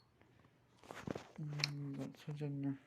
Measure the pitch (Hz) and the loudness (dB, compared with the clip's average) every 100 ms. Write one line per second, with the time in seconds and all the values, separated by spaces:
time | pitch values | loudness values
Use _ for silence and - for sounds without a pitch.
0 | - - - - - - - - - - | -20 -20 -20 -20 -20 -20 -20 -16 -10 -4
1 | - - - - 151 147 147 143 143 139 | -2 -2 -4 -4 -2 2 2 2 0 0
2 | 135 - - 147 147 143 139 135 | -2 -2 -4 0 0 2 2 2